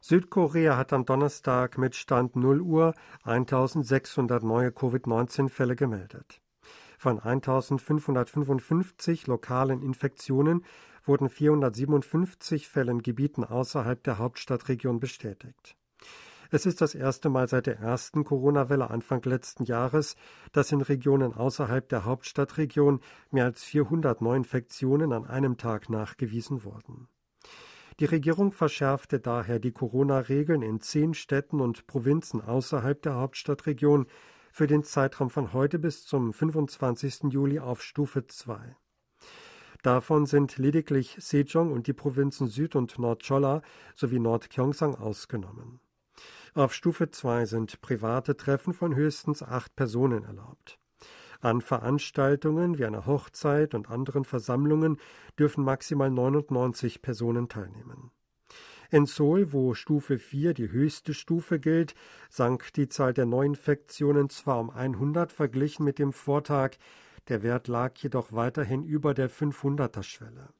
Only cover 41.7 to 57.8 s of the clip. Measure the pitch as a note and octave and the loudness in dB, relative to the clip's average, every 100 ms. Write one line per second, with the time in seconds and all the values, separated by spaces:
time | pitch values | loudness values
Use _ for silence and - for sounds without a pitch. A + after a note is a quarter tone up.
41.7 | C3 A#2 C3+ D3 C3 C#3 - C3 G#2+ D#3 | -2 -4 -4 -2 0 -2 0 -4 -2 -2
42.7 | D3 B2 - A#2+ A#2 - C#3 C#3 C#3+ - | -2 -2 -2 -4 -4 0 2 2 0 -4
43.7 | - - - C3 B2 A#2 A#2 - - C3 | -20 -20 -6 -2 0 2 0 -2 -2 -2
44.7 | C#3+ D3+ C3 A2 G#2 - A#2 F#2 A2 A#2 | 0 -2 -2 -6 -8 -8 -8 -8 -16 -18
45.7 | B2 _ _ _ - - - - - C3+ | -20 _ _ _ -20 -20 -20 -10 0 0
46.7 | - F3 D#3+ D#3+ - C3+ A#2+ A2+ A2+ A2 | 2 -2 0 -4 -2 -2 0 0 -2 -6
47.7 | - - A#2+ A2 B2+ C3 C#3+ - C#3 - | -10 -6 -4 -2 -2 -2 -4 0 -2 -2
48.7 | F3 E3+ C#3 D3+ C#3+ - D3 - B2 - | -4 -2 2 0 -2 -4 -6 -4 -6 -6
49.7 | - B2+ A2+ C3+ A#2 G#2 G2+ A2+ - - | -4 -2 2 0 0 -6 -16 -18 -20 -20
50.7 | - _ _ - - - - A#2+ A#2+ - | -20 _ _ -20 -20 -20 -4 0 0 0
51.7 | B2+ A#2 C#3+ - - C#3 C#3+ D#3 D#3 F3 | -4 0 -2 -2 0 2 2 0 0 0
52.7 | D#3+ A#2 G#2+ G#2+ C#3+ - - D3+ D3 D3+ | 0 -2 -2 -2 -2 -4 -6 0 2 0
53.7 | A#2 G#2 A#2 C3 C#3 C3+ B2+ G#2+ B2+ D3 | -2 -6 -6 -4 -4 -2 -6 -2 0 2
54.7 | D3+ D#3+ D3+ - - - - D3 C#3+ C3+ | 4 2 0 -6 -20 -20 0 0 2 0
55.7 | C3+ - C#3+ C3+ B2+ B2+ C#3+ C#3+ B2+ B2+ | 0 -2 0 0 2 2 2 0 0 0
56.7 | A#2+ B2 - - A#2 A#2 A#2 A#2+ A2 F#2+ | 0 -6 -6 -8 -4 -2 0 -2 -8 -12
57.7 | G#2 | -14